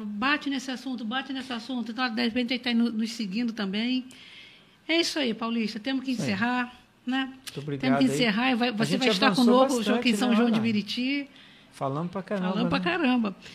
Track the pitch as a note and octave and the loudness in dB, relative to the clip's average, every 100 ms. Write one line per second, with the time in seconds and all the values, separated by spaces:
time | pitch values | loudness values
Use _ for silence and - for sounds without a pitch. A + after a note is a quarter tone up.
0 | G#3+ G#3 C4 D4 D4 C4+ B3+ B3 C4+ A#3+ | -8 -4 0 0 -2 -6 -6 -8 -8 -8
1 | A3+ B3+ C4+ C4 B3 A#3 A3 B3+ A3+ A3+ | -4 -6 -4 -8 -6 -8 -6 -6 -6 -4
2 | B3+ A3+ A#3+ B3 B3 B3+ B3 A#3 A#3 A3 | -4 0 0 0 -2 -2 0 2 2 0
3 | A3 - G#3 G3+ A#3+ A3 G3 G#3 A#3+ B3+ | -4 -4 -4 -2 -4 -2 -4 -2 0 -2
4 | B3 - - - - - - _ - E4 | -4 -16 -20 -20 -20 -20 -20 _ -2 2
5 | E4+ D#4+ C4 A3 A3+ A#3 G#3+ A3+ C4+ C4+ | 2 0 -2 -2 -2 -2 -2 -4 -4 -4
6 | C4 A#3 C#3 F#3 A#3+ B3 A#3+ - - _ | -2 -2 0 0 0 0 -4 -8 -20 _
7 | - C4 C4 - - - D3 C#3+ C4 C4 | -4 -2 -4 -8 -14 -10 -6 -2 2 4
8 | C4 D3+ A#3+ G3+ C4 A#3+ B3 G#3+ A3 F#3+ | 4 4 2 2 2 2 0 0 0 2
9 | B3+ F#3+ C4+ G3+ A#3+ B3 C4+ B3 G#3 A#3+ | 2 4 2 4 6 8 6 4 2 2
10 | B3 G#3 B3 A3 A#3+ A3 A3+ G#3+ G3 - | 2 2 4 4 4 4 2 0 -2 -4
11 | B3+ C#4+ C#4 - - - - - C#3 C#3 | -2 -4 -6 -14 -20 -20 -20 -6 -4 -2
12 | F3 G3 F3+ G3+ F3+ F#3+ F3 C#4 F#3 F4+ | -4 -6 -6 -2 -2 0 0 0 0 0
13 | C#4 B3+ G#3+ F#3 - | 2 2 0 -4 -16